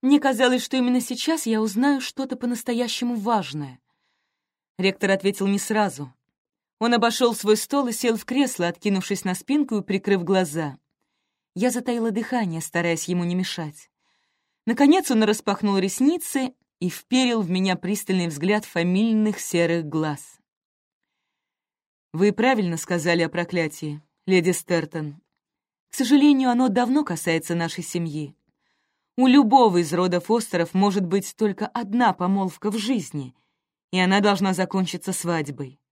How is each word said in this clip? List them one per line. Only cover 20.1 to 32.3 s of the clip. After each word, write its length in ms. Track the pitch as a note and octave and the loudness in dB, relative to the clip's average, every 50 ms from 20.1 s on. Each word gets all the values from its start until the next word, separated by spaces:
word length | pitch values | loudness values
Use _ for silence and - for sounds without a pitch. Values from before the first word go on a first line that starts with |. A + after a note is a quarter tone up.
| D3 C#3 - - - _ _ _ _ _ _ _ _ _ _ _ _ _ _ _ _ _ _ _ _ _ _ _ _ _ _ _ _ _ _ _ _ _ _ _ - | -4 -8 -12 -20 -20 _ _ _ _ _ _ _ _ _ _ _ _ _ _ _ _ _ _ _ _ _ _ _ _ _ _ _ _ _ _ _ _ _ _ _ -2
"Вы 200 | D#3+ F#3 G#3 G3+ | 2 2 2 2
правильно 440 | - A3 C4 C4 A3 G3+ F3 E3+ | 4 2 2 2 2 0 -2 -2
сказали 460 | D#3+ - - F3+ F3 D3 F3 E3+ F3 E3 | -4 -4 -4 -4 -2 0 0 2 2 0
о 60 | D#3+ | -2
проклятии, 760 | - E3+ F3 E3+ - F3+ E3 D#3 D3+ - - D3+ D3 D3+ _ _ _ _ _ | -2 -4 -6 -4 -2 -2 -2 -2 -4 -8 -10 -10 -10 -12 _ _ _ _ _
леди 240 | - F#3+ F#3 E3+ F3 | 0 2 2 2 2
Стертон. 720 | F3+ - - - F3+ E3 D3+ D3 - E3 D#3 D3+ C#3+ D#3 _ _ _ _ _ _ _ _ _ _ _ _ _ _ | -2 -2 -2 -2 -2 -2 -2 -4 -8 -8 -8 -8 -10 -14 _ _ _ _ _ _ _ _ _ _ _ _ _ _
К 40 | - | -6
сожалению, 560 | - C4+ A3+ C4 C#4+ C#4 D4 C#4+ C4+ C4 B3+ | -4 0 4 4 6 6 6 6 6 4 2
оно 180 | A#3+ A#3+ B3+ B3+ | 2 2 2 2
давно 360 | G3 A3+ B3 A#3 C4 D4 D4+ | 2 2 2 2 2 0 0
касается 500 | - F3 D3+ - - E3 E3 D#3+ - E3+ | 0 -4 -4 -2 0 0 0 0 -2 -4
нашей 300 | E3+ E3 E3 - - E3+ | -2 -2 -4 -6 -8 -10
семьи. 520 | - - F3 E3+ E3 D3 D#3 D3+ C#3 - _ _ _ _ _ _ _ _ _ _ _ _ _ _ _ _ | -6 -6 -4 -4 -4 -6 -6 -8 -8 -12 _ _ _ _ _ _ _ _ _ _ _ _ _ _ _ _
У 120 | - B3 C4 | 2 4 6
любого 500 | B3 C#4+ C#4 G#3+ A#3 C4+ B3 A3 F3+ F3 | 8 8 6 6 4 4 4 4 4 2
из 140 | F3 D3+ D#3 | 0 0 0
рода 280 | E3+ F3+ F#3 F3 F3 | 0 0 0 0 -2
Фостеров 540 | E3+ - G#3+ A#3 A3 - - F3+ E3+ - - | 0 0 0 0 0 -2 -2 -2 -2 0 0
может 320 | F#3+ G3 G3+ F#3+ G3+ F#3+ | 2 2 2 2 0 -2
быть 300 | E3+ E3+ G3+ G3 - - | 0 -2 -2 -2 -4 -6
только 300 | _ A3+ G#3 G3 - G#3+ - | _ -2 -2 -2 -4 -8 -6
одна 440 | _ A#3+ A#3+ G3 G3 A#3+ B3 A3 E3+ | _ -8 -8 -4 0 2 2 2 2
помолвка 580 | - F3+ F3+ | 0 0 0